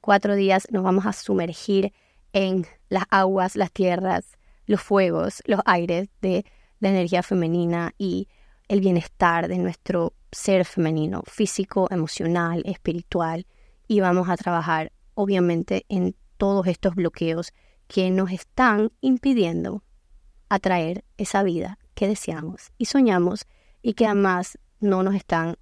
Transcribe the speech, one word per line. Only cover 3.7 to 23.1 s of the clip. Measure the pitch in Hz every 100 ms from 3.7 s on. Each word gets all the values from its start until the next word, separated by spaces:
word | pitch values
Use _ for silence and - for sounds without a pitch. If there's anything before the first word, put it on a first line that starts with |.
tierras, | - 185 175 190 175 - _ _ _ -
los | 208
fuegos, | - 196 185 165 175 - -
los | 202
aires | - 180 170 170 196 _
de | 190 185 202 _ _ _
la | 196
energía | 196 175 180
femenina | 180 185 165 175 170 170 170 -
y | 196 180 196 _ _ _ _
el | 202
bienestar | 190 175 160 - 180 170 170
de | 180
nuestro | 180 165 - 185 170 - _
ser | - - 190
femenino, | 180 - 160 160 156 190 -
físico, | - 208 - 196 - 185
emocional, | 185 156 - 165 175 170 170
espiritual, | - 185 - 170 - 180 165 165 185 _ - _ _
y | 208
vamos | 185 180 180
a | 175
trabajar, | - 170 165 160 160 _ _
obviamente, | - 202 196 175 165 - 190 -
en | 190 180 - _ _
todos | 196 196 185
estos | 170 196
bloqueos | 180 170 - 165 165 175 _ _ _ _
que | - 185
nos | 185 185
están | 180 - - 254 208 220 _
impidiendo | 262 254 277 247 175 170 175 196 _ _ _ - _ _ _
atraer | 196 190 180 160 180 - -
esa | 208 196
vida | 196 170 185 196 _
que | - 196
deseamos | 208 - 165 160 185 - _
y | 226
soñamos | 277 254